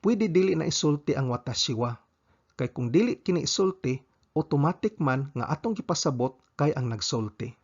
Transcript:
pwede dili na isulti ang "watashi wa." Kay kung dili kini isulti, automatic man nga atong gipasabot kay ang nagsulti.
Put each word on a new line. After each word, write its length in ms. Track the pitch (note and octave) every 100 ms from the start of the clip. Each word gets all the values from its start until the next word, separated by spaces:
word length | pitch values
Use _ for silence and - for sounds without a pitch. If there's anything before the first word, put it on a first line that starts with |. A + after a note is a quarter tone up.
pwede 280 | G3 A3+ G#3+
dili 280 | E3+ F#3+ E3
na 80 | D3+
isulti 480 | - D#3 D3 D3
ang 160 | C3+ C3
"watashi 480 | A#2+ - A#2+ - A2+
wa." 200 | A#2+ A#2 _ _ _ _ _ -
Kay 160 | B2
kung 160 | - B2
dili 320 | D3 A#3+ -
kini 240 | - F3 -
isulti, 560 | - F#3+ F#3 B2 C3+ _ _ _
automatic 640 | D3+ D#3 C#3+ D3+ F3+ A3 G#3+
man 320 | D3 C3 C#3 B2+
nga 80 | A#2
atong 280 | D3+ A3+ G#3
gipasabot 600 | - E3 E3+ B2+ B2+ - _ -
kay 160 | C#3+
ang 160 | C3 B2
nagsulti. 640 | A2+ - B2+ G#2+ - A2+ -